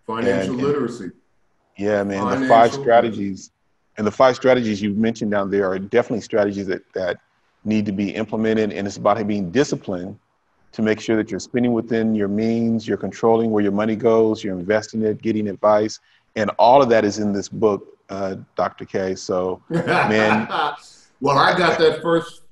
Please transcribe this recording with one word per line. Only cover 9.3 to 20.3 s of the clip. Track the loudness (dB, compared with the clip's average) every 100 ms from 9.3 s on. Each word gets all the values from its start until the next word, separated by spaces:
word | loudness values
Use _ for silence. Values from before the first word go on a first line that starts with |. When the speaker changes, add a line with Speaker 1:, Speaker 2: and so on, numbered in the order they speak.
| -4 -2
Speaker 2:
disciplined | 0 0 -2 -6 -8 -8 -14 _ _ _ _ _
to | -4
make | -2 0
sure | 0 0
that | 0
you're | -6
spending | -6 -2 0
within | 0 -2 -2 0 0
your | -2
means, | -2 -2 0 0 -2 -2
you're | -4
controlling | -6 -2 2 4 2
where | 2
your | 0
money | 0 0 0
goes, | 2 4 4 0
you're | -6 -6
investing | 0 0 -2 -4
it, | -2 -2
getting | -2 -2 -4
advice, | 0 2 4 2 -6 _ _ _ -4
and | -2 4
all | 6 6
of | 6
that | 4
is | 2 0
in | -2
this | -2 -6
book, | 0 0 0 -6 -20 -14
uh, | -8 -6 -8 -10 -4
Doctor | -4 -6 -8
K. | -4 -4 -4
So, | -4 -2 -2 -6 -6
man. | -4 -2 0 2 2 2